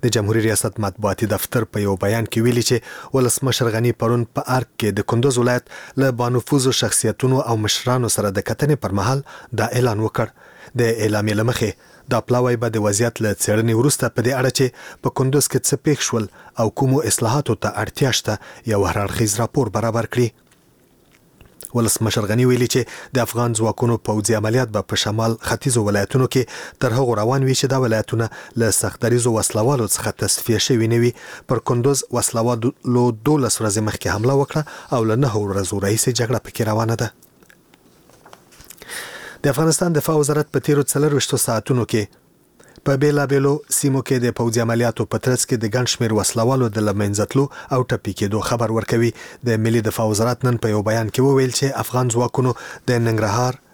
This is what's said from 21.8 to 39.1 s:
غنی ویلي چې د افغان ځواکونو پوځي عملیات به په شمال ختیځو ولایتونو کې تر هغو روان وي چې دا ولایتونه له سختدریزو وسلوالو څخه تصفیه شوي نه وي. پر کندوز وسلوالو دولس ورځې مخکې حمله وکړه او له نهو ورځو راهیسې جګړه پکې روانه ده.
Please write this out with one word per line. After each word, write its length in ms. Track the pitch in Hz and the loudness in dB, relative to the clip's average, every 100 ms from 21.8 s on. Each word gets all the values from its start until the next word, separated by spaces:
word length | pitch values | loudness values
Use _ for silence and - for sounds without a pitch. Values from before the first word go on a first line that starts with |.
| 113 - 110 120 101 | 0 0 0 0 0
غنی 160 | 110 127 | 2 4
ویلي 180 | 123 123 | 4 2
چې 460 | 135 117 - - 127 | 0 -2 -8 -6 -2
د 20 | |
افغان 320 | 117 117 120 110 | -2 0 -2 0
ځواکونو 380 | 110 107 120 113 - | -2 0 0 0 0
پوځي 280 | 107 104 113 | -2 0 0
عملیات 340 | 107 117 127 104 | 2 0 0 -2
به 40 | 95 | -2
په 100 | 107 | -2
شمال 320 | - 107 113 113 - | -2 0 0 -2 -4
ختیځو 320 | 113 139 120 104 | -2 0 0 2
ولایتونو 400 | 101 101 131 127 | 0 0 0 2
کې 80 | 135 117 - - - | 0 -2 -6 -16 -4
تر 100 | 131 117 | -2 0
هغو 180 | 135 110 | 0 0
روان 240 | 110 135 | 0 0
وي 100 | 135 | 2
چې 120 | 131 131 | 0 0
دا 80 | 135 | 0
ولایتونه 460 | 127 110 110 117 113 - - - | 2 0 0 -2 -4 -6 -10 0
له 140 | 113 - | 0 2
سختدریزو 560 | 107 - 113 120 117 | -2 -2 0 2 2
وسلوالو 540 | 113 98 110 113 143 107 | 0 0 0 2 2 0
څخه 160 | - - - | -2 -4 -4
تصفیه 380 | 104 - - 110 - | -2 -2 0 0 2
شوي 220 | 123 113 | 2 2
نه 60 | 117 | 4
وي. 80 | 120 - - - - | 2 0 -16 -20 -4
پر 140 | 120 - | -4 0
کندوز 340 | 123 123 139 - 120 | 0 2 0 -2 -4
وسلوالو 840 | - 117 117 117 120 - - 123 123 110 117 | -2 0 0 0 -2 -2 0 2 2 2 2
دولس 340 | 151 120 - | 2 2 0
ورځې 200 | 110 101 107 | 0 0 -2
مخکې 200 | - 98 | -2 -2
حمله 200 | 101 117 139 | 0 2 2
وکړه 240 | 139 156 151 - - 131 | 2 -2 -4 -10 -4 0
او 40 | 113 | 2
له 60 | 110 | 2
نهو 180 | 139 107 104 | 2 0 -2
ورځو 340 | 98 95 101 | -2 -2 -2
راهیسې 260 | 98 113 - 117 | 0 0 0 0
جګړه 200 | 117 131 - | 0 -2 -4
پکې 160 | - 110 | -4 0
روانه 260 | 107 113 113 | 0 0 0
ده. 60 | 117 - - _ _ - _ - _ _ _ - - - - - - - - - - | -2 -6 -20 _ _ -20 _ -20 _ _ _ -20 -20 -20 -20 -20 -20 -20 -16 -14 -14